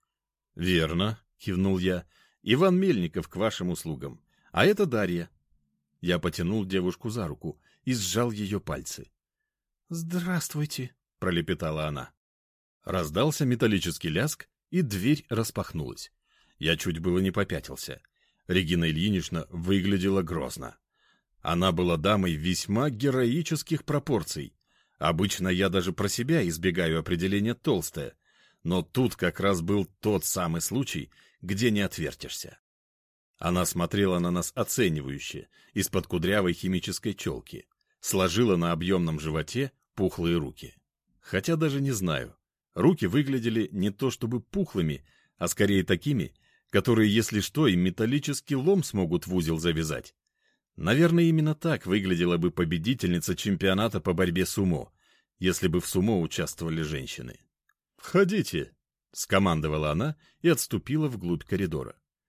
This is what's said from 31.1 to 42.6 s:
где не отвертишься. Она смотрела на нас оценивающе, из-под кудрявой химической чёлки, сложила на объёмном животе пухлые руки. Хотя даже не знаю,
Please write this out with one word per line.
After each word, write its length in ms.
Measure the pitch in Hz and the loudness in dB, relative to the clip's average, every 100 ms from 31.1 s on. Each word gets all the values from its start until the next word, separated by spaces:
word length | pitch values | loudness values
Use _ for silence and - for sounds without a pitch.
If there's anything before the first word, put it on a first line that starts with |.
| _ _ _ | _ _ _
где 280 | 92 101 120 | -6 0 2
не 120 | 104 | 2
отвертишься. 800 | 95 - 76 - 64 - - - _ _ _ _ _ _ _ - | 0 -2 -6 -8 -12 -12 -14 -18 _ _ _ _ _ _ _ -6
Она 260 | 87 90 85 | -2 0 0
смотрела 540 | 87 85 101 98 90 | -2 -2 2 2 2
на 120 | 87 | 0
нас 220 | 87 85 - | -2 -4 -4
оценивающе, 920 | 104 - 101 78 67 71 - - - _ _ | -4 2 2 0 -4 -10 -10 -14 -16 _ _
из-под 340 | 104 92 135 - | -4 -2 -2 -2
кудрявой 460 | 87 87 104 90 | -2 0 2 2
химической 600 | 85 90 92 - 90 110 | 0 -2 -2 -4 -6 -6
чёлки, 540 | 95 - 64 - - - _ _ _ | -6 -6 -8 -10 -18 -18 _ _ _
сложила 560 | - 98 92 92 120 90 | -2 2 2 4 4 4
на 160 | 85 | 2
объёмном 480 | 85 90 95 82 78 | 0 2 2 2 -2
животе 540 | 78 78 76 120 135 - _ - | -2 -4 -4 -4 -6 -8 _ -2
пухлые 420 | 95 - 85 85 | -2 0 0 2
руки. 380 | 67 - - - _ _ _ _ | 0 -8 -18 -20 _ _ _ _
Хотя 380 | - 92 131 165 | -6 -4 0 0
даже 240 | 160 139 | 0 0
не 100 | 139 | 0
знаю, 460 | 113 90 71 58 - _ _ | 0 0 -2 -4 -14 _ _